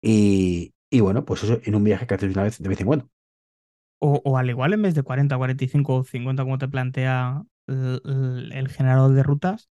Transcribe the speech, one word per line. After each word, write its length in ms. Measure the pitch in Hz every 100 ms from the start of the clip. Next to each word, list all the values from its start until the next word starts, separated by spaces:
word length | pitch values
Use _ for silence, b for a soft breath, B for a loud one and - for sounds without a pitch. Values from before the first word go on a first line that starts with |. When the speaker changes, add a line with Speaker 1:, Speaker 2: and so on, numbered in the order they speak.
Speaker 1:
Y, 720 | 110 110 104 98 92 87 85 _ _
y 100 | 127
bueno, 240 | 101 101 -
pues 180 | -
eso 160 | 104 117
en 140 | - 107
un 80 |
viaje 240 | 104 98 120
que 60 |
haces 200 | 98 98
una 100 | 95
vez, 140 | 101 -
de 120 | 95
vez 100 | 101
en 80 | 101
cuando. 220 | 147 - _ _ _ _ _ _ _ _ _
Speaker 2:
O, 220 | 151 143
o 140 | - 131
al 120 | 127
igual 240 | 120 131
en 80 | 214
vez 140 | 208 156
de 80 |
cuarenta, 340 | 135 131 143 131
cuarenta 280 | 127 131 127
y 20 |
cinco 300 | 143 139 127
o 60 | 127
cincuenta, 380 | 127 123 131
como 140 | 131 131
te 120 | 135
plantea 760 | 135 127 131 131 127 123 135 - _ -
el, 340 | 127 131 127 -
el, 460 | 135 131 127 -
el 160 | 127 131
generador 420 | - 131 131 135
de 120 | 135
rutas 460 | 135 143 180 220 _